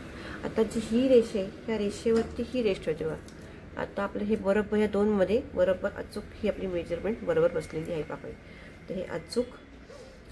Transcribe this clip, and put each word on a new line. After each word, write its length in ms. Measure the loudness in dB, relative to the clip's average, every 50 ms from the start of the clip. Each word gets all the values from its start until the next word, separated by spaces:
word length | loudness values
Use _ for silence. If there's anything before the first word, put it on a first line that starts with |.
| -12 -12 -12 -12 -10 -10 -10 -8 -6
आता 180 | -2 2 2 2
जी 160 | 2 0 -2
ही 240 | 0 2 4 4 6 8
रेषा 300 | 8 8 8 6 2 -2
आहे, 100 | -2 -4 -6 -8 -4
ह्या 120 | -4 -2 0
रेषेवरती 640 | 0 -2 -2 0 2 4 4 4 4 0 -2 -6 -6
ही 180 | -2 0 0
रेष 160 | 2 2 0 0
ठेवायची 260 | 0 -2 -2 -2 -2
बघा. 120 | -4 -4 -6 -8 -14 -16 -16 -16 -16 -16 -16 -16 -10 -6
आता 260 | -6 -6 -4 -4 -4
आपलं 220 | -4 -2 -2 -2 0
हे 120 | 0 0
बरोबर 420 | 2 2 2 4 4 2 2 2 2
या 80 | 2 4
दोनमध्ये 520 | 4 4 4 4 4 4 4 4 4 2 0 0 0
बरोबर 360 | 2 4 4 4 2 0 -4
अचूक 320 | -4 -6 -10 -8 -10 -10 -10 -10 -8
ही 140 | -2 -2 -2
आपली 180 | 0 0 -2
मेजरमेंट 580 | -4 -2 -4 -4 -4 -4 -2 -2 -2 -2 -2 0
बरोबर 280 | 2 4 6 6 4
बसलेली 400 | 4 2 -4 -4 -4 -6 -4 -4
आहे 100 | -4 -4
पाकळी. 300 | -4 -6 -8 -10 -10 -12 -12 -14 -14 -18 -18 -16 -16 -18 -18 -14 -10 -6
तर 60 | -6
हे 80 | -6 -4
अचूक 420 | -4 -6 -6 -6 -4 0 0 0 -2 -4 -16 -18 -18 -20 -18 -18 -18 -16 -16 -16 -18 -18 -18 -18 -18